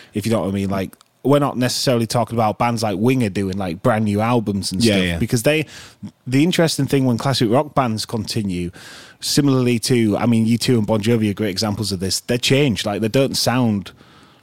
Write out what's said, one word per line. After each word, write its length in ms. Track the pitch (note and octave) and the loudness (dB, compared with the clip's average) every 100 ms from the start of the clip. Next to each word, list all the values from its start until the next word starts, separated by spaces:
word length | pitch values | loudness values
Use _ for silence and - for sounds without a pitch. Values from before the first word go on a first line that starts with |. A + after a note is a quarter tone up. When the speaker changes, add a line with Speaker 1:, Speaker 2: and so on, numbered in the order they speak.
| - | -12
Speaker 1:
if 120 | G#2+ A2 | -6 -2
you 60 | |
know 100 | A2 | 0
what 80 | F2 | 0
I 20 | |
mean. 180 | G2 G2 | -2 -2
Like, 260 | G2 F#2+ - _ _ | -4 -6 -12 _ _
we're 160 | C3 C#3+ | 2 2
not 180 | C#3 A#2 | 2 0
necessarily 480 | B2 - - A#2+ A2+ | -2 0 0 0 0
talking 320 | B2 A2 A#2 | -2 -2 -2
about 220 | G#2+ G2+ | -2 0
bands 240 | A#2+ A#2 | -2 -2
like 140 | A2 F#2 | -2 0
Winger 320 | A#2+ C3 A2 | 0 2 0
doing, 280 | F#2 G2 G2 | -2 -4 -4
like, 240 | F#2 F2 | -6 -2
brand 220 | B2+ A2 | 0 2
new 160 | G#2+ G2+ | 2 0
albums 540 | A2+ B2 G#2+ G2+ F2+ | 2 0 0 -4 -4
and 100 | F#2+ | 0
Speaker 2:
Yeah, 120 | A#2 G2 | 2 2
Speaker 1:
stuff, 100 | F2+ | 2
Speaker 2:
yeah. 120 | E2+ | -2
Speaker 1:
because 240 | A2 B2 | -2 0
they, 220 | C#3 D#3 D3+ - - - - - - | 2 0 -2 -10 -20 -20 -20 -16 -2
the 160 | C3 | 2
interesting 420 | E3+ F3 E3 - C3+ | 2 2 0 0 0
thing 200 | C#3 C3 | 2 2
when 120 | A2+ | 0
classic 320 | C#3 B2+ A#2 | 0 0 2
rock 240 | B2+ D3+ | 2 0
bands 320 | - B2 G#2+ - | 0 0 -2 -6
continue, 680 | A#2 G2 A#2+ G2+ F2 F2 - - - - - | -6 -4 -4 -4 -4 -6 -10 -20 -20 -20 -12
similarly 580 | - - C#3+ C3 B2 A#2+ | -2 2 2 2 2 0
to, 380 | - B2+ A2 G2 | 2 2 2 2
I 80 | A#2 | 2
mean, 200 | A2+ A2 | 2 2
U 120 | A#2 | 2
two 200 | - A#2+ | 2 2
and 80 | G#2 | 2
Bon 160 | A2 | 0
Jovi 300 | G2+ A#2 G#2+ | 2 2 0
are 20 | |
great 180 | G2 G#2+ | -2 -4
examples 420 | F#2+ G#2+ G2+ G2+ | -2 -4 -2 -4
of 80 | F#2+ | -4
this, 180 | F#2+ - | -4 -4
they 180 | - A#2+ | -2 -2
change, 480 | - C3+ D3 F#2+ G#2+ | 2 2 2 0 -2
like, 140 | G2+ | -2
they 80 | A2 | 0
don't 300 | C3 C3+ - | 0 0 -2
sound 560 | - B2 A#2+ G2+ F2+ - - - - _ | -2 0 0 0 -4 -16 -20 -20 -20 _